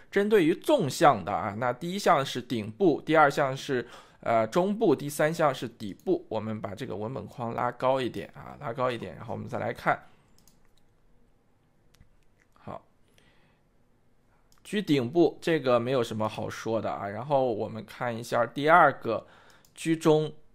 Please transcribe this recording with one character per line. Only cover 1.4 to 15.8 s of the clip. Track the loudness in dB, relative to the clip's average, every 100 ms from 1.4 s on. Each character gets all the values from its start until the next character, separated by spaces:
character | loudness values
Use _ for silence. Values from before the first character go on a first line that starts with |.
| -4 -4
那 | -4
第 | -4 -6
一 | 0
项 | 4 4 2
是 | -6
顶 | -4 -6 -6
部， | 2 2 2
第 | 2 6
二 | 6
项 | 4 -2 -2
是， | -4 -4 -6 -12 -20 _
呃， | 0 2 2
中 | 2 0 2
部， | 2
第 | 2 0
三 | -2 0
项 | 2 0 0
是 | -6
底 | -10 -12
部。 | -8 -2 -2 -2
我 | -6
们 | -6 -8
把 | -10 -10
这 | -10
个 | -8
文 | -8
本 | -8 -12
框 | -10 -8
拉 | -4 -4
高 | -2 0 0
一 | -2
点 | -6 -12 -16
啊， | -20 -14
拉 | -10
高 | -4 -4
一 | -4
点， | -10 -12
然 | -12
后 |
我 | -10
们 | -8
再 | -6
来 | -6
看。 | -4 -2 -2 -6 _ _ _ _ _ _ _ _ _ _ _ _ _ _ _ _ _ _ _ _ _ _ _ _ _
好， | -16 -16 _ _ _ _ _ _ _ _ _ _ _ _ _ _ _ _ _ _ -6
居 | -4
顶 | 2 2 2
部 | 4 2 2
这 | -2 0
个 | 2
没 | 2